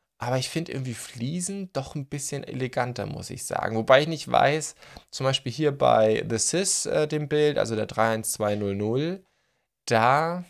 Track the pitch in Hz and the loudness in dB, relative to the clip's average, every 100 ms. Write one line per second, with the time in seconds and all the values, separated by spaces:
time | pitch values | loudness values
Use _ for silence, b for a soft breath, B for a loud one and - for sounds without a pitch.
0 | _ - 117 131 127 160 170 135 127 113 | _ -10 -2 -2 -2 -4 -6 -6 -6 -8
1 | - 120 127 175 180 196 190 - 135 151 | -10 -8 -6 -4 -6 -6 -6 -8 -6 -8
2 | 135 147 - 143 - 127 127 127 123 120 | -8 -8 -6 -8 -8 -6 -4 -2 -4 -4
3 | 101 107 95 90 - - - 110 113 135 | -6 -8 -10 -10 -6 -4 -2 -2 6 6
4 | 151 160 - 120 135 156 - - B B | 6 -4 0 2 4 2 -4 -12 B B
5 | B - 135 131 131 117 151 139 127 113 | B -2 0 0 -4 0 0 4 6 6
6 | 110 110 107 110 - 165 196 - - 156 | 6 2 0 -2 0 0 0 -2 0 0
7 | 151 151 147 151 147 143 110 110 107 - | 0 -2 -2 2 2 2 0 0 -2 2
8 | 113 110 113 - 104 104 101 98 104 127 | 2 2 -2 -2 0 0 -2 -2 0 0
9 | 160 190 _ _ _ _ _ _ - 113 | -2 -6 _ _ _ _ _ _ 0 4
10 | 120 139 165 175 175 | 6 4 2 -4 -10